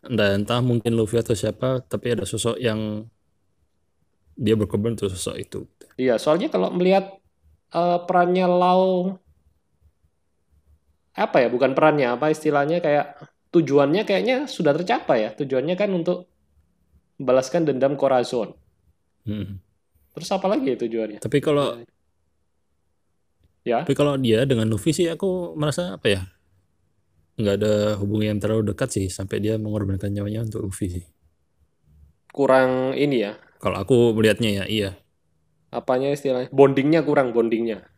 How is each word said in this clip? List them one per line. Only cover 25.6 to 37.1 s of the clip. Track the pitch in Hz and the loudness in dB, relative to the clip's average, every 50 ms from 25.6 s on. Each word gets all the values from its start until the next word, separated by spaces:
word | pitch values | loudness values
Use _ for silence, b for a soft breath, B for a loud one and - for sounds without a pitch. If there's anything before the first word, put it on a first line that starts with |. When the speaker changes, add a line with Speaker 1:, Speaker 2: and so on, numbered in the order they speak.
| 151 151 139 - 175 180 196 | -4 -2 -2 -4 -6 -6 -8
Speaker 1:
apa | - _ 113 | -4 _ 0
ya, | 101 95 92 92 _ _ _ _ _ _ _ _ _ _ _ _ _ _ _ _ _ _ _ _ _ - | 0 0 -2 -14 _ _ _ _ _ _ _ _ _ _ _ _ _ _ _ _ _ _ _ _ _ -2
nggak | 110 101 98 | 0 0 2
ada | 101 107 107 107 104 104 107 107 | 2 2 2 2 2 2 0 0
hubungan | 98 101 101 107 107 107 107 107 | -2 -2 -2 -2 0 0 0 -2
yang | 104 101 | -2 -2
terlalu | 107 110 110 110 104 98 | 0 0 0 0 -2 -2
dekat | - 135 - | -4 -4 -4
sih | - 107 95 | -2 -4 -4
sampai | 92 - - 98 98 - 104 | -4 -4 -8 -8 -6 -6 -4
dia | 101 107 110 | -2 -2 -2
mengorbankan | 110 107 107 107 107 101 98 95 95 101 101 | -2 -4 -4 -4 -4 -2 -2 -4 -4 -4 -4
nyawanya | 101 101 101 101 107 110 117 | -4 -4 -4 -4 -6 -6 -6
untuk | 110 104 110 107 | -6 -8 -8 -8
Luffy | 98 95 - 107 92 | -8 -6 -6 -6 -6
sih. | 87 90 87 _ _ _ _ _ _ _ _ _ _ _ _ _ _ _ _ _ _ _ - _ _ _ _ _ | -6 -8 -12 _ _ _ _ _ _ _ _ _ _ _ _ _ _ _ _ _ _ _ -20 _ _ _ _ _
Speaker 2:
Kurang | _ - 139 127 131 131 131 127 127 127 127 131 135 | _ 0 4 6 6 6 6 4 2 0 -2 -2 0
ini | 127 143 147 139 120 101 | 0 0 0 2 0 -2
ya? | 101 107 - - _ _ | -2 -6 -12 -18 _ _
Speaker 1:
Kalau | _ - 98 92 95 | _ -4 -4 -2 -2
aku | 98 - 135 120 120 120 110 | 0 2 4 6 6 4 4
melihatnya | 110 110 110 104 - 117 110 101 | 4 4 4 4 2 0 0 0
ya, | 98 95 | -2 -2
iya. | - 107 110 101 98 92 - _ _ _ _ _ _ _ _ _ _ _ _ _ _ | -2 -2 -2 -2 -4 -6 -10 _ _ _ _ _ _ _ _ _ _ _ _ _ _
Speaker 2:
Apanya | - 117 - - 127 127 135 139 | -10 -10 -4 -2 -2 0 0 -2
istilahnya? | 143 143 - 139 127 127 127 - | -4 -2 -2 -2 -2 -2 -4 -4
Bondingnya | - 135 143 139 135 135 131 147 160 165 | 4 6 6 6 6 2 2 2 2 2
kurang, | 143 143 | 2 2